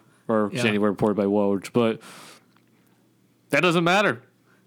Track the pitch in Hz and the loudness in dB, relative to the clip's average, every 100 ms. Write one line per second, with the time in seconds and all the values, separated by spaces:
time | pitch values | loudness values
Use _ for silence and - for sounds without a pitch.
0 | _ _ - 110 104 110 120 104 104 95 | _ _ -4 -2 0 0 0 2 0 0
1 | 113 101 101 101 101 98 - 123 113 110 | 0 0 0 0 0 -2 -2 0 0 -2
2 | - - - - _ _ _ _ _ _ | -10 -20 -20 -20 _ _ _ _ _ _
3 | _ _ _ _ _ 143 180 170 170 190 | _ _ _ _ _ 0 2 2 2 2
4 | 202 123 - _ _ _ | 0 -2 -10 _ _ _